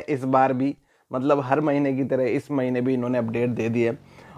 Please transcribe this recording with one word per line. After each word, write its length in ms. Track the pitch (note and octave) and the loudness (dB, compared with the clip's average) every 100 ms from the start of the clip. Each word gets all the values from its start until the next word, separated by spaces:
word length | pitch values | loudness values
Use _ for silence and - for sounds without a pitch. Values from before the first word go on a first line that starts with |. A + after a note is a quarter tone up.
| - | 0
इस 160 | C3+ | -4
बार 280 | C3 C3 C3 | 2 2 4
भी, 220 | B2+ C#3 - _ _ - | 2 -2 -4 _ _ -10
मतलब 300 | B2+ C#3 C#3+ | -2 0 2
हर 200 | B2+ C#3 | 2 0
महीने 320 | D3+ C#3+ C#3+ | 2 2 0
की 120 | C3 | 0
तरह 200 | B2 C3 | 0 0
इस 260 | B2 C3+ - | 0 -2 -2
महीने 300 | C#3+ B2+ B2+ | -2 0 0
भी 140 | B2+ | 0
इन्होंने 240 | B2+ A#2+ B2+ | 0 0 -2
अपडेट 320 | A2+ A#2 B2 | -2 -2 -2
दे 180 | A#2 A2+ | -2 -2
दी 140 | A#2 | 0
है। 160 | A#2 C#3+ - - - | 0 -2 -12 -20 -20